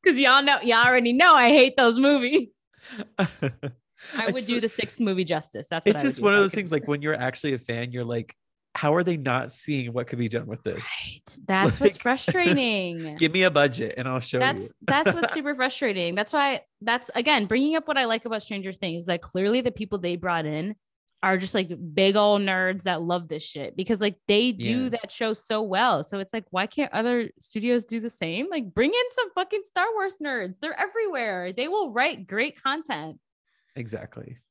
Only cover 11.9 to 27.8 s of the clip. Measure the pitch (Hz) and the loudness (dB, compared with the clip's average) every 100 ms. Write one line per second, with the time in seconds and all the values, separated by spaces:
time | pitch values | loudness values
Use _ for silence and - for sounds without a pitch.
11.9 | - 247 262 - 370 349 285 247 208 180 | 2 -2 0 0 2 2 2 2 0 -2
12.9 | 170 160 151 160 180 185 147 143 120 110 | -6 -10 0 0 4 4 6 4 2 -6
13.9 | - 127 127 123 123 262 - - _ - | -4 -4 -4 -2 0 0 0 -8 _ 0
14.9 | 269 311 339 330 320 285 269 254 - 254 | 2 2 2 -2 -2 -4 -2 -2 -2 -2
15.9 | 185 170 180 208 302 277 - _ _ 214 | -2 -2 -2 -2 0 0 -2 _ _ -2
16.9 | 240 - - 247 285 202 226 285 320 311 | -2 -2 -2 2 2 2 0 2 0 0
17.9 | 277 240 226 233 220 - 202 190 185 185 | 0 0 -2 -4 -8 -6 -8 -8 -8 -6
18.9 | 170 170 175 - 185 196 247 240 - 214 | -6 -4 -4 -4 -2 2 2 0 -4 -6
19.9 | 202 175 175 180 170 156 151 185 214 _ | -4 -4 -4 -2 -2 -2 -4 -6 -10 _
20.9 | _ _ _ 190 190 185 214 170 170 170 | _ _ _ 0 0 0 -2 -2 -8 -6
21.9 | 151 196 202 208 208 196 185 185 190 185 | 2 4 6 4 4 2 0 -2 -2 -4
22.9 | 170 170 175 165 156 - 151 135 - 185 | -4 -2 -4 -4 -10 -10 -10 -10 -8 -4
23.9 | 214 214 185 - 208 247 196 156 240 254 | 0 -2 -4 2 4 4 0 -2 -2 -2
24.9 | 226 202 - 226 220 - 214 214 185 247 | -6 -10 -6 -4 -4 -4 -4 -2 0 2
25.9 | 165 151 196 190 226 - 185 208 - 269 | 2 -2 -8 -6 -8 -6 -4 -4 -2 -2
26.9 | 214 233 247 226 - - 220 233 240 | 0 0 0 -2 -10 -10 -4 0 0